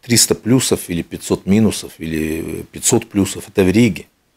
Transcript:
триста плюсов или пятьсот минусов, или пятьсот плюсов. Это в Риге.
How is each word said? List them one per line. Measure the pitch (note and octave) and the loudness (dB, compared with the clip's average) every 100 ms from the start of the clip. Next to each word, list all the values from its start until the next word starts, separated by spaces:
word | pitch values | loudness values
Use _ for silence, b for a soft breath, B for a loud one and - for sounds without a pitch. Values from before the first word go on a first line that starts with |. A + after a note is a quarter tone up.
триста | - A#2+ - G#2 | 0 0 2 0
плюсов | - C3 - F#2 - | 2 0 2 -2 -2
или | F2 | -6
пятьсот | E2 F2 - F#2+ - | -6 -10 -4 -4 0
минусов, | G2 A2 F2+ - - | 2 2 0 -10 -12
или | D#2+ D#2+ D#2 D#2 F2 E2 D#2+ | -8 -4 -4 -4 -6 -10 -12
пятьсот | D#2 - A#2+ - | -6 0 0 0
плюсов. | G2+ F#2+ - - | -2 -2 -2 -8
Это | - | 0
в | F#2+ | 4
Риге. | F#2+ A#2+ F2 - _ _ | 4 4 0 -10 _ _